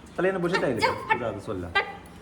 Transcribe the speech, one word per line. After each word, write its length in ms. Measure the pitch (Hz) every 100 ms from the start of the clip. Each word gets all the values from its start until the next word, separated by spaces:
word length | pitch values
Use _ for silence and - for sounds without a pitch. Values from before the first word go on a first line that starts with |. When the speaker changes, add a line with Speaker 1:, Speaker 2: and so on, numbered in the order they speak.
| - -
Speaker 1:
তাহলে 120 | 185
এনে 100 | 190
বসে 200 | 170 196
তাই 120 | 151
Speaker 2:
যাও, 100 | 117
Speaker 1:
দেখো, 120 | 494 - -
Speaker 2:
হাট। 100 | 440
Speaker 1:
পূজা 140 | 113
তো 80 | 101 113
চললাম। 240 | 92 90 392 427 403 - -